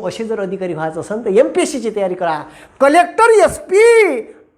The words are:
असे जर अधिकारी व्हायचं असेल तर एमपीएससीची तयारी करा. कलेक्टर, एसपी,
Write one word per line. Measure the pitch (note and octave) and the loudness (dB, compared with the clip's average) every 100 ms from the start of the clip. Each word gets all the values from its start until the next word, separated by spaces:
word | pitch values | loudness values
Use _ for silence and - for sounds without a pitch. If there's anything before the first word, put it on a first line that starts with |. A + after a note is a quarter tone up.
| F#3 | -6
असे | - | -8
जर | A3+ G#3+ | -8 -6
अधिकारी | G3 F#3 F3+ | -6 -8 -8
व्हायचं | D#3 D#3+ D#3+ | -6 -8 -8
असेल | D#3 G#3+ A3 | -8 -8 0
तर | G3 | 2
एमपीएससीची | D#4 F#4 E4 C#4+ A3 G#3 | 2 0 -4 -4 -6 -4
तयारी | F#3+ F3+ | -4 -4
करा. | E3+ D#3 C#3+ - - _ | -4 -6 -8 -20 -20 _
कलेक्टर, | C4+ D#4+ F4 G4 A4+ A4 | 2 4 2 2 4 4
एसपी, | D#4+ - - F#4 A#4 A4+ G4 B3+ A3 - _ | 4 0 -2 2 4 4 2 0 -8 -18 _